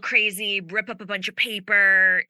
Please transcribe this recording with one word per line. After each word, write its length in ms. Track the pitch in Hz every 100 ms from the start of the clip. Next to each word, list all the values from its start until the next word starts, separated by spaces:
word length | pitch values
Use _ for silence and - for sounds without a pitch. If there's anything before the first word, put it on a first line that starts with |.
crazy, 640 | - 240 214 190 208 196
rip 260 | 165 208 202
up 140 | 202
a 20 |
bunch 240 | 196 196 196
of 80 | -
paper, 880 | 247 208 190 202 196 190 185 185